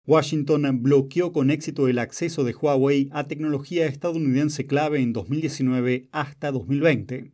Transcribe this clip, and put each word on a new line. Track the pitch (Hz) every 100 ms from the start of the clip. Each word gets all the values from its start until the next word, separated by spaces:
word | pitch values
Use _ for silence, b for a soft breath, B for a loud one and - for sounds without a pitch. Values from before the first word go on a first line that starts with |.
| -
Washington | 156 151 156 143 147 139 127
bloqueó | 131 139 139 175 175
con | 151 135
éxito | 156 165 143 131
el | 123
acceso | 117 - 170 156
de | 123
Huawei | - 147 135 139 139 139
a | 147 147
tecnología | 151 151 139 147 175 156
estadounidense | 139 175 165 143 127 151 147 135
clave | 139 151 147
en | 120
dos | 113 107
mil | 151
diecinueve | 156 - 131 127 123 127 -
hasta | 151 143 - 147
dos | 131 92
mil | 143
veinte, | 160 123 98 127 -